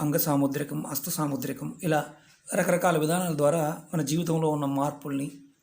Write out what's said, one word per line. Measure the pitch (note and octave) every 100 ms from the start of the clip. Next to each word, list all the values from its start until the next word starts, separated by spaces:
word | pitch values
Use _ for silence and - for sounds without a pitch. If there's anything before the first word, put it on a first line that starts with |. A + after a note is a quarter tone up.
అంగ | D3 D#3+
సాముద్రికం, | D#3+ C#3 C#3 C#3+ D3 D3+ -
హస్త | C#3 F3
సాముద్రికం, | E3 D3 C3+ C#3 C3+ D3+ -
ఇలా | E3+ D3+ - - - - -
రకరకాల | G3+ F3 F3 F3+ D#3+
విధానాల | D#3 F3 F3+ D3
ద్వారా | D3 E3 D3+ E3 -
మన | E3
జీవితంలో | C#3 D#3+ E3+ D#3+ D#3
ఉన్న | D3 C#3
మార్పుల్ని, | C#3 C#3+ - D3 C#3 D3 - - _